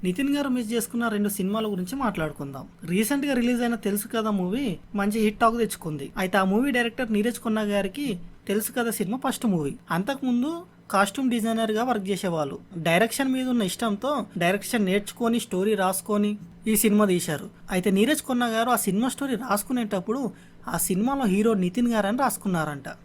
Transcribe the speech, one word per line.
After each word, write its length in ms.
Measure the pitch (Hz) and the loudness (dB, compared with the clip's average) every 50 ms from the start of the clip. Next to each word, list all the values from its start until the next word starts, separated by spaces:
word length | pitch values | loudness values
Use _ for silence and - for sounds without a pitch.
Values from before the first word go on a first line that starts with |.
| - | -2
నితిన్ 320 | 180 180 185 277 277 277 | -2 -2 0 0 0 0
గారు 140 | 285 285 277 | 0 0 0
మిస్ 240 | 247 247 233 208 240 | 0 -2 -2 -2 -2
చేసుకున్న 340 | 233 220 - - 233 233 233 | -2 -2 -2 -2 -2 -2 0
రెండు 220 | 214 202 208 208 | 0 0 0 0
సినిమాల 360 | 208 - 185 190 202 220 220 214 | 0 -2 -2 0 0 -2 -2 -2
గురించి 280 | 202 180 180 180 254 | -2 -4 -4 -4 -4
మాట్లాడుకుందాం. 720 | 277 277 226 175 - 160 156 151 - 147 139 135 139 131 - - - - | -2 -2 -2 -2 -2 -4 -4 -4 -6 -10 -10 -8 -12 -14 -14 -16 -14 -6
రీసెంట్ 400 | 156 175 196 220 208 285 277 277 | -2 0 0 2 2 0 0 0
గా 80 | 285 277 | 0 0
రిలీజ్ 280 | 247 240 240 247 233 | 2 2 2 2 2
అయిన 140 | 247 240 233 | 0 0 -2
తెలుసు 320 | 226 - 208 196 202 202 - | -2 -2 -2 -2 -2 -4 -4
కదా 220 | - 226 214 220 | -4 -2 0 0
మూవీ 480 | 214 196 180 180 196 262 285 240 170 151 - - - | 0 0 0 0 -2 -2 -2 -2 -4 -6 -10 -6 -4
మంచి 240 | 202 196 202 208 226 | -2 0 0 2 2
హిట్ 200 | 220 214 214 214 | 2 2 2 4
టాక్ 180 | 240 226 226 233 | 2 2 4 2
తెచ్చుకుంది. 540 | 226 208 - - - 170 156 143 139 165 - - | 0 -2 -2 -6 -6 -6 -6 -6 -8 -10 -6 -4
అయితే 200 | 190 185 185 202 | -4 2 2 2
ఆ 60 | 190 | 4
మూవీ 280 | 190 190 214 254 285 | 4 4 2 2 2
డైరెక్టర్ 420 | 247 247 240 233 226 - 240 220 220 | 2 2 0 0 -2 -4 -4 0 0
నీరజ్ 260 | 202 208 240 226 - | 0 2 0 -2 -2
ఖన్నా 220 | - 233 214 214 | -4 -2 -2 0
గారికి 580 | 214 208 202 202 190 196 190 285 294 269 202 175 - - - - - - | 0 0 0 0 0 -2 -4 -4 -4 -4 -4 -6 -8 -14 -18 -18 -6 -2
తెలుసు 240 | 196 208 214 - | -2 -2 -2 -2
కదా 200 | - 254 240 233 | -4 -2 -2 -2
సినిమా 280 | 214 - 202 175 214 262 - 269 | -2 -2 -2 -2 -4 -2 -2 -2
ఫస్ట్ 180 | - - - | -4 0 0
మూవీ. 300 | 233 190 170 147 139 135 - - - | 2 2 2 0 -2 -4 -8 -6 -4
అంతకుముందు 720 | 165 170 196 214 277 269 - 254 247 240 247 294 339 339 370 - - - - - | -2 -2 0 -2 -4 -2 0 0 2 2 0 0 -2 -6 -10 -14 -20 -20 -12 -2
కాస్ట్యూమ్ 380 | - 196 202 294 294 - 269 262 | 2 2 2 2 0 0 0 2
డిజైనర్ 420 | 226 240 208 226 226 226 226 220 | 2 2 0 0 0 0 0 0
గా 120 | 214 214 233 | 0 0 0
వర్క్ 260 | 262 247 214 190 185 | 0 0 -2 0 -2
చేసేవాళ్ళు. 500 | 202 175 - 190 170 160 151 139 - - - - - 175 | -4 -2 -2 -2 -2 0 -2 -2 -4 -10 -12 -12 -10 -4
డైరెక్షన్ 540 | 160 165 165 175 220 226 - - 269 269 | 0 4 4 4 4 4 2 -2 0 0
మీద 160 | 262 262 254 254 | 0 0 0 0
ఉన్న 120 | 254 240 | 2 2
ఇష్టంతో 640 | 214 180 - - 240 226 202 202 - 269 294 269 202 - - 180 | 2 0 0 -2 -2 -2 -2 -2 -2 -2 -2 -2 -2 -4 -4 0
డైరెక్షన్ 480 | 175 170 190 202 196 - - 240 208 | 2 2 2 2 -2 -2 0 2 2
నేర్చుకొని, 540 | 185 185 208 196 - - - 240 233 233 240 | 4 2 0 0 -2 -6 -2 0 2 2 0
స్టోరీ 340 | 208 - - 180 190 214 220 | -2 -2 -2 0 2 2 2
రాసుకొని 640 | 190 190 185 185 180 - - 208 208 208 208 208 208 - - - - - 220 | 2 2 2 0 -2 -2 0 2 2 2 2 0 -4 -10 -18 -20 -8 -2 0
ఈ 80 | 220 | 2
సినిమా 300 | 208 - 220 202 208 208 | 4 4 4 6 6 6
తీశారు. 440 | 202 180 175 - - 156 139 - - - - - - | 6 4 2 2 -2 -4 -6 -6 -10 -16 -18 -12 -4
అయితే 200 | - 185 180 214 | -2 0 2 2
నీరజ్ 300 | - 190 208 254 311 294 | 4 4 4 4 4 0
ఖన్నా 260 | - - 254 240 240 233 | 0 -2 0 0 0 0
గారు 220 | 220 220 233 247 | 0 0 2 2
ఆ 60 | 247 | 2
సినిమా 340 | 233 247 208 185 202 240 262 | 2 2 0 0 2 0 0
స్టోరీ 260 | 247 - 277 269 262 | -2 -2 -2 -2 -2
రాసుకునేటప్పుడు 960 | 185 262 254 202 208 - - 262 247 233 202 208 190 180 - 220 269 269 214 - - - - - - - - - | -2 0 0 -2 -2 0 -2 -2 -2 -2 0 -2 -4 -2 -2 -4 -2 -2 -6 -6 -8 -20 -20 -20 -16 -10 -6 -4
ఆ 40 | 170 | -2
సినిమాలో 460 | - - 185 180 214 247 277 277 262 | 0 0 0 0 2 0 0 2 2
హీరో 300 | 208 185 196 214 233 220 | 2 2 4 4 4 4
నితిన్ 340 | 196 185 180 180 247 240 240 233 | 4 2 0 2 2 2 2 2
గారు 140 | 220 202 196 | 2 2 0
అని 100 | 214 254 | 2 2
రాసుకున్నారంట. 720 | 285 240 - - - 196 180 170 156 151 147 139 131 151 - - - | 2 0 0 -2 -2 -2 0 0 0 -2 -4 -8 -10 -12 -14 -14 -18